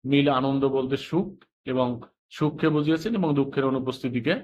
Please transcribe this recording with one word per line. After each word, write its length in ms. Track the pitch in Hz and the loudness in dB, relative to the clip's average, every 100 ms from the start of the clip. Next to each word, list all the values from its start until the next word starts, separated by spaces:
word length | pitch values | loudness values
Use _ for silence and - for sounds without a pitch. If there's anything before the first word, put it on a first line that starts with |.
মিল 220 | 131 143 143 | 2 4 4
আনন্দ 320 | 131 135 139 135 | 2 0 2 2
বলতে 280 | 135 127 135 | 0 -2 -4
সুখ 300 | - 165 208 - _ _ | -2 -4 -4 -10 _ _
এবং 240 | - 127 123 120 - _ _ | -4 0 0 -2 -10 _ _
সুখকে 380 | - 151 151 160 | -2 -2 0 0
বুঝিয়েছেন 440 | 151 147 160 185 | 2 2 0 0
এবং 140 | 226 165 | 0 2
দুঃখের 300 | 143 139 135 | 2 2 0
অনুপস্থিতিকে 680 | 135 131 123 117 131 120 123 226 | 0 0 -2 -4 -4 -2 0 -2